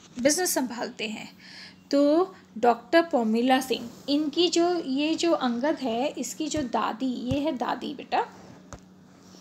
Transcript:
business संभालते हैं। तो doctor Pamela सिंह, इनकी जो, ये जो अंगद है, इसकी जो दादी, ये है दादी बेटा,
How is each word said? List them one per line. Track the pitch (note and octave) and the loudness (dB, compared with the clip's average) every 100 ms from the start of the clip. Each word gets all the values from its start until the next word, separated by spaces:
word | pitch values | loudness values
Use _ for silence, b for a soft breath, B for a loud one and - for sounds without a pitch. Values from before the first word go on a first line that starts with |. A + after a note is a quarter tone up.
| - - | -18 -2
business | B3 D4+ F4+ | 0 2 0
संभालते | D#4+ B3+ A#3 - - G#3+ | -2 -2 -4 -8 -8 -8
हैं। | G#3+ - - B B B B - | -8 -14 -18 B B B B 0
तो | C#4+ C#4+ D#4 F#4+ B B - | 4 6 4 2 B B 0
doctor | A#3+ A3+ - E4 | 2 2 2 2
Pamela | E4 C4+ A3 A3 B3 C4 | 4 2 2 2 4 2
सिंह, | C4 A3+ A#3 - - | 2 -4 -6 -12 -2
इनकी | C#4+ D#4 E4 F4 | -2 0 2 2
जो, | E4+ E4+ F4+ C4+ | 4 2 2 -2
ये | C4 D4+ | -2 0
जो | D#4+ E4+ | 0 2
अंगद | D#4+ B3 A#3 C#4 D#4 | 2 0 0 0 0
है, | C4 A#3 C#4+ - | -2 -2 -2 -4
इसकी | B3 - D#4 | -8 -6 -4
जो | D#4 | -4
दादी, | B3+ A3+ G#3 A3 C4 | -2 -2 -2 -2 -4
ये | A#3+ A#3+ C4+ | -4 -4 -2
है | D4 C4 | -2 -2
दादी | - - - | -4 -4 -6
बेटा, | D4+ - - - - - - - - - - - B B B | -10 -6 -4 -4 -8 -20 -20 -20 -20 -20 -20 -20 B B B